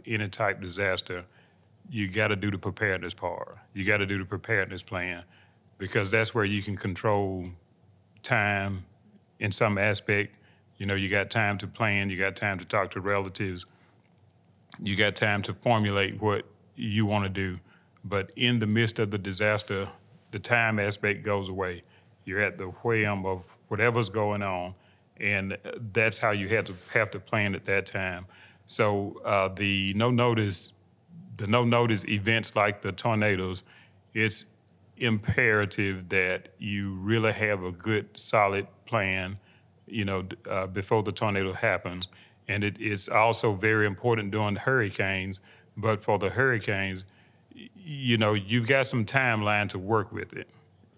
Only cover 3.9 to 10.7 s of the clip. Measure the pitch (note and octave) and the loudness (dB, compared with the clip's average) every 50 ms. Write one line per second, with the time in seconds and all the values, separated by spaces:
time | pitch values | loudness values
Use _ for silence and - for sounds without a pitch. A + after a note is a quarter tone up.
3.9 | G#2+ G2+ G2 F#2+ G2+ G2 F#2+ F2 G#2 F#2 - - A2+ G2+ F#2+ F#2 F#2+ F2+ - - | 2 2 2 0 0 -2 -4 -4 -6 -8 -2 0 0 0 0 -2 -4 -12 -12 -8
4.9 | F#2+ F#2 F2+ F2+ F2 F2 F2 _ - - - _ _ _ _ _ _ - G2 F#2+ | -6 -6 -6 -6 -8 -10 -12 _ -20 -20 -20 _ _ _ _ _ _ -10 -8 -2
5.9 | - A#2 G2+ F#2+ G#2 A2+ A2+ G#2 - A#2+ G#2 G2+ G#2 G2+ F#2+ G#2 G2+ F2+ - G2 | 0 0 0 2 2 2 2 2 2 0 0 0 0 -2 -4 -4 -6 -4 -4 -6
6.9 | F2+ - - A2 G#2 G2+ G2+ F#2+ F#2+ F#2 F2 F2+ F2 - _ _ _ _ _ _ | -4 -2 0 2 2 2 2 0 -2 -4 -8 -10 -12 -16 _ _ _ _ _ _
7.9 | _ _ _ _ _ - - - C3 A2+ G#2 G#2 G2+ G2+ G2 G2 G2 F#2 F2+ - | _ _ _ _ _ -10 -4 -2 0 0 2 2 0 0 -2 -2 -4 -6 -8 -12
8.9 | - _ _ - - - _ _ _ - G#2+ G#2 F#2+ - B2 G#2+ G#2 G2 G2+ G#2+ | -20 _ _ -20 -20 -20 _ _ _ -6 -4 -2 0 2 2 2 2 2 2 2
9.9 | G2+ - - - G#2 G2+ G#2 - - - - - - _ _ _ | 0 0 0 0 0 0 0 -2 -6 -20 -20 -20 -20 _ _ _